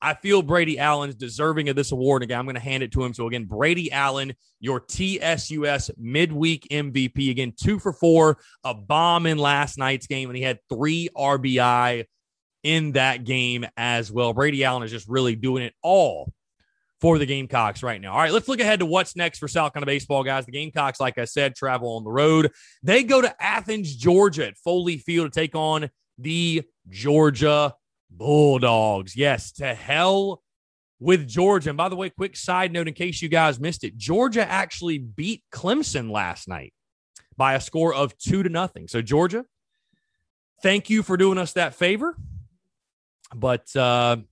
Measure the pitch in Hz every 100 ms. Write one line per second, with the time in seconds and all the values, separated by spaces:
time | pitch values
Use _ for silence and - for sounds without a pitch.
0 | 151 151 196 202 147 175 160 135 147 147
1 | 143 113 123 110 156 156 143 135 139 131
2 | 131 135 120 123 131 127 135 135 123 131
3 | 127 117 117 123 101 107 151 175 160 139
4 | 139 135 135 123 _ _ 120 123 - -
5 | 190 190 156 165 - 156 147 139 - 127
6 | 113 143 170 151 165 156 - 147 143 131
7 | 127 139 135 127 127 - 160 202 202 151
8 | 170 165 156 151 _ _ 131 110 101 151
9 | 170 170 165 156 143 143 143 139 135 131
10 | - 135 131 127 131 113 - 117 151 165
11 | 170 - 139 139 135 127 123 123 123 120
12 | 110 _ _ _ _ _ 151 160 151 135
13 | 131 127 117 127 123 123 120 - 120 120
14 | 104 110 120 113 147 139 131 127 110 113
15 | 95 131 123 110 127 127 120 - 165 196
16 | 147 78 69 - _ _ _ _ _ _
17 | 165 160 135 139 127 127 107 - 123 104
18 | 95 110 160 208 220 247 214 208 170 180
19 | 175 175 170 - 147 170 151 147 139 139
20 | 135 139 135 135 120 139 156 156 139 -
21 | 131 123 117 147 139 123 135 127 120 113
22 | 107 123 151 160 151 - - _ 156 233
23 | 240 269 247 - 190 226 202 214 170 127
24 | 151 180 202 156 117 98 170 180 175 156
25 | - 170 156 160 160 160 156 156 147 _
26 | _ - 139 170 170 160 - _ 92 95
27 | 131 151 156 120 147 147 147 - _ _
28 | _ 85 135 147 147 127 123 113 110 98
29 | 92 104 143 120 - - 139 113 - 147
30 | 180 196 196 175 _ _ _ _ _ -
31 | 131 185 135 113 190 196 147 143 185 185
32 | 190 - 190 - - 180 185 170 160 143
33 | 180 160 160 165 156 127 156 160 107 110
34 | 104 185 254 226 208 190 185 - 175 151
35 | 120 104 175 226 _ - 175 277 302 139
36 | 113 107 92 85 - 87 65 _ _ _
37 | _ - _ - 135 135 - 160 165 135
38 | 139 - - 190 185 165 185 - 131 117
39 | 107 147 175 214 262 _ _ _ _ _
40 | _ _ _ _ _ _ 190 202 - 220
41 | 185 185 190 185 170 180 160 - 180 214
42 | 320 330 - - - _ _ _ _ _
43 | _ _ _ 120 127 123 - 139 123 123
44 | 120 117 104